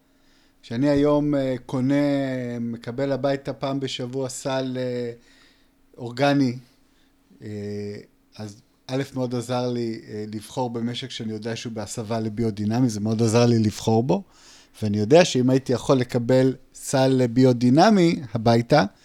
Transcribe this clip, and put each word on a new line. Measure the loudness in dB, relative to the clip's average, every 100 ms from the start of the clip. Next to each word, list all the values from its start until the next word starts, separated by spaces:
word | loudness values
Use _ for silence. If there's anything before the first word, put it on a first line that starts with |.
| _ _ _ _ _ _
שאני | -8 -2 2
היום, | 2 2 2 2 0
אה, | -2 -4 -6
קונה, | -2 0 2 2 0 -4 -6 -6 -6
מקבל | -8 -8 -10 -6 -4
הביתה | -2 -2 -2 -6
פעם | -6 -6 -4
בשבוע | -6 -6 -8 -6 -6
סל, | -6 -4 -4 -4 -6
אה, | -6 -6 -8 -10 _ _ _ _ _ _ _ -14
אורגני, | -10 0 2 4 2 -2 -12 _ _ _ _ _ _ -18
אה, | -12 -10 -8 -8 -8 -12 -18 _ _ -16
אז | -16 -16 _ _ -8
א', | -6 -6
מאוד | -6 -4 -4
עזר | -4 -4 -4
לי, | -4 -4 -6 -10
אה, | -12 -10
לבחור | -10 -10 -6 -6
במשק | -4 -6 -6 -10
שאני | -10 -8
יודע | -8 -8 -8
שהוא | -8
בהסבה | -8 -10 -8 -6 -4
לביודינמי, | -4 -4 -4 -2 -2 0 0
זה | 0
מאוד | -2 0
עזר | 2 4 4
לי | 4
לבחור | 2 0 0 2
בו, | 2 -2 -4 _ -20 -20 _ -8
ואני | -4 0
יודע | 6 6 6
שאם | 2 2
הייתי | 2 0
יכול | -2 2 2
לקבל | 2 -2 2 4 4 0 -10
סל | -16 -2 2 2 4 2
ביודינמי | 4 4 6 4 6 6 6 4 0 -4
הביתה, | -2 2 2 4 2 2 _